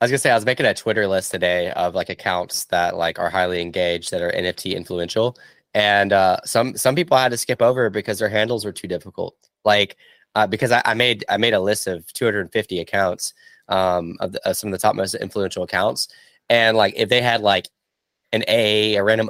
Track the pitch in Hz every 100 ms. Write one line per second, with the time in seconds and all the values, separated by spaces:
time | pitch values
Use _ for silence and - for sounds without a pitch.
0 | 120 135 147 117 107 127 131 95 - 107
1 | 101 95 - 90 90 90 87 - 90 90
2 | 85 92 101 90 90 - - 90 87 90
3 | 82 82 87 92 90 87 85 90 90 87
4 | - 92 87 90 90 - 92 92 85 90
5 | 85 - 117 - - _ _ 107 104 101
6 | 98 98 92 90 - 117 123 - 131 143
7 | 170 131 127 120 - 120 120 127 113 107
8 | 107 101 107 107 110 117 101 - 92 87
9 | 98 - 90 _ _ _ 107 104 101 -
10 | _ _ _ 107 104 104 127 120 117 113
11 | 123 110 - 101 117 107 95 107 - 87
12 | - - 117 104 87 110 101 90 85 101
13 | 95 90 - - - _ - 95 92 90
14 | 85 - 92 98 98 92 107 95 107 -
15 | 95 - 98 107 95 - 90 92 104 -
16 | - - - _ - 117 113 110 98 -
17 | 110 123 120 117 104 95 - _ _ _
18 | _ _ - 110 - 113 107 107 107 104
19 | 101 110